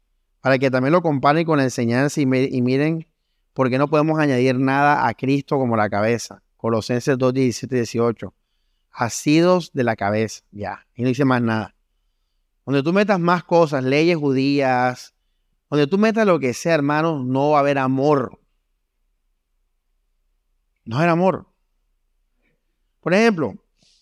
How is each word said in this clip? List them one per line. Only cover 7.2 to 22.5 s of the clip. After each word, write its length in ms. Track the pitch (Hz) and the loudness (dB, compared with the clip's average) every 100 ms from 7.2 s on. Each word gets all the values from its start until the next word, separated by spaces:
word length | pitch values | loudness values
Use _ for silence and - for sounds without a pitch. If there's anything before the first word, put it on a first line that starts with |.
| 127 | 0
diecisiete 440 | 131 127 107 120 127 | 0 -2 -2 -4 -4
y 20 | |
dieciocho. 560 | 113 117 117 110 95 _ _ _ _ _ _ | -4 -2 -2 -4 -12 _ _ _ _ _ _
Asidos 840 | - 117 - 143 156 175 180 165 | -6 -6 -4 0 2 4 2 -2
de 120 | 139 | -4
la 120 | 117 110 | -2 -2
cabeza, 460 | 101 107 110 - _ | -2 -2 -4 -6 _
ya. 380 | 101 95 98 _ - | -12 -12 -12 _ -6
Y 80 | |
no 60 | 127 | -4
dice 160 | 123 139 | 0 0
más 180 | 123 | 2
nada. 320 | 117 110 95 _ _ _ _ _ _ _ _ _ - | 0 -2 -6 _ _ _ _ _ _ _ _ _ -4
Donde 160 | 139 | -2
tú 100 | 139 | 0
metas 280 | 190 208 190 | 0 0 0
más 240 | 170 175 | 2 0
cosas, 400 | - 170 160 143 | 2 2 2 0
leyes 340 | 127 143 165 170 | 0 2 2 0
judías, 960 | 143 131 139 143 131 123 127 123 - _ _ _ _ _ - | 0 0 0 0 0 0 0 -4 -16 _ _ _ _ _ -4
donde 160 | 147 143 | 0 2
tú 140 | 196 | 2
metas 260 | 220 220 208 | 2 2 2
lo 140 | 165 | 2
que 160 | 131 117 | 0 -2
sea, 180 | 170 | 0
hermano, 500 | 160 143 151 165 151 | 0 0 0 -2 -2
no 280 | 127 131 147 | -2 0 2
va 60 | 147 | 2
a 20 | |
haber 180 | 143 139 | 2 0
amor. 600 | 131 131 143 143 117 - _ _ _ _ _ _ _ _ _ _ _ _ _ _ _ _ _ _ _ _ _ _ _ _ - | 0 0 2 2 0 -10 _ _ _ _ _ _ _ _ _ _ _ _ _ _ _ _ _ _ _ _ _ _ _ _ -8
No 100 | 110 | -2
va 60 | |
a 20 | |
haber 80 | 170 | 0
amor. 420 | 165 185 143 - _ _ _ _ _ _ _ _ _ _ | 2 0 -2 -10 _ _ _ _ _ _ _ _ _ _